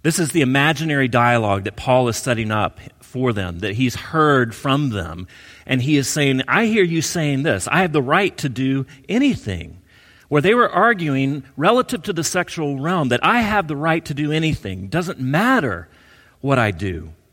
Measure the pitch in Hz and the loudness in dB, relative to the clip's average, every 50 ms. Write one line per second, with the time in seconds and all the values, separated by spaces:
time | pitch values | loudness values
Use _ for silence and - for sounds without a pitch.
0 | - 156 165 - 170 147 - 170 139 127 131 139 143 156 165 - 160 156 147 139 | 0 0 0 0 -2 0 2 0 2 2 2 2 2 2 0 0 -2 -2 0 0
1 | 135 127 131 120 120 120 120 117 107 104 98 98 95 104 - - - 131 127 127 | 0 2 2 4 4 4 4 2 2 2 0 0 -2 -6 -8 -6 0 2 2 4
2 | 127 120 107 - - 131 120 110 113 107 110 107 98 - - - - - _ _ | 4 2 -2 -2 -2 -2 -2 -2 -2 -2 0 0 0 -2 -4 -10 -20 -20 _ _
3 | - - - 139 127 127 110 104 95 87 85 85 101 101 98 113 131 123 - - | -20 -12 -6 -2 -2 0 0 -2 -4 -6 -6 -6 -6 -6 -2 0 -2 -2 -2 -6
4 | - - - 160 156 151 143 131 120 113 107 - - 143 135 143 147 135 107 98 | -12 -4 0 2 4 4 4 4 2 0 -4 -6 -2 -2 0 0 0 -2 -2 -4
5 | 82 78 82 87 92 - - - - - - - - - 131 127 123 147 151 139 | -6 -6 -10 -12 -14 -14 -16 -20 -20 -20 -20 -20 -6 -4 -2 -2 2 2 2 2
6 | 131 - - 156 143 135 131 - - - - 196 233 220 220 220 185 170 165 160 | 2 0 -2 0 2 2 2 0 0 2 2 2 2 2 2 2 2 2 0 -2
7 | 151 - - 180 156 147 139 131 143 160 110 95 - - - 175 190 175 147 151 | -2 -2 -4 -2 -2 0 0 0 0 0 -2 -2 -2 -2 0 0 0 2 0 0
8 | 127 127 156 185 202 180 - - - 165 113 123 131 131 135 139 131 - - - | 0 2 2 2 2 0 -4 -4 -8 -6 -4 -2 -2 0 0 -2 -4 -6 -12 -20
9 | - - 165 247 277 277 220 - - 107 92 82 80 80 82 - _ _ _ - | -10 -4 0 2 2 2 0 -2 -4 -6 -8 -8 -8 -14 -18 -20 _ _ _ -20
10 | _ - _ _ _ _ 143 147 143 185 233 247 233 - - 175 208 233 175 180 | _ -20 _ _ _ _ 0 2 4 4 4 4 4 2 4 4 4 4 2 2
11 | 170 151 135 135 135 139 143 147 127 - _ - 147 190 240 254 247 - 254 196 | 0 0 0 0 0 0 -2 -4 -8 -12 _ 0 2 4 4 4 2 0 -6 -6
12 | 147 208 190 160 160 - - 185 175 - - 170 156 143 143 131 139 165 185 175 | -6 -4 -4 -4 -4 -2 -2 -4 -4 -4 -6 -4 -4 -4 -4 -4 -2 -2 0 0
13 | 151 123 - 156 - 170 226 240 226 208 214 208 185 151 151 139 156 165 160 165 | 2 2 0 2 2 2 2 2 2 2 0 0 -2 -2 -4 -2 0 0 0 0
14 | 160 - 147 139 151 147 151 160 165 160 143 - - 98 92 92 95 98 95 165 | -2 -6 -6 -4 -2 -2 0 0 0 0 -2 -2 -6 -8 -8 -8 -8 -4 -4 -4
15 | 180 175 - - 131 127 143 165 220 254 269 247 156 123 92 85 85 _ _ _ | -4 -4 -6 -6 -4 0 0 2 2 4 2 2 2 -2 -4 -6 -10 _ _ _
16 | _ _ - _ _ _ _ _ - 139 139 127 113 107 95 80 101 95 87 82 | _ _ -20 _ _ _ _ _ -2 0 2 2 2 2 0 -2 -6 -6 -6 -6
17 | 80 80 80 _ _ _ | -10 -14 -18 _ _ _